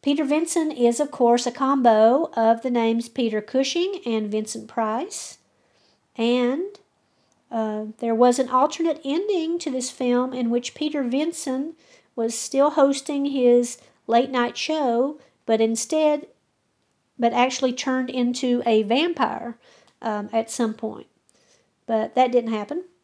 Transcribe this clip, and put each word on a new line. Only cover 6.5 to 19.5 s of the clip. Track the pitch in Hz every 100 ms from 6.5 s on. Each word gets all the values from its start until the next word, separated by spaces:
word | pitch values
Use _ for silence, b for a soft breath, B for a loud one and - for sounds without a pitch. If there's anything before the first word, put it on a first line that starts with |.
| 285 392 403 _ _ _ _ _ _ _
uh, | 233 214 214 214 -
there | 233 226
was | 247 247
an | 254
alternate | 254 294 - 330 302
ending | 269 311 415 370 320 339
to | 320
this | 254 254
film | - 247 247 254
in | 254 240
which | 240 240
Peter | - 302 302
Vincent | 247 262 311 339 277 262 302 330 b b b -
was | 233 226
still | - 269 294
hosting | 294 277 277 - 285 285
his | 269 247 240 240 - b b -
late | 233 269
night | 254 240 -
show, | - 311 262 233 277 302 B B
but | - 226
instead, | 226 226 - 311 302 294 - _ _ _ _ _ _ _ _ -
but | 233
actually | 240 254 262 262
turned | 254 269 254 254
into | 254 240 247 254 240 240
a | 220
vampire, | 208 240 339 330 247 - 240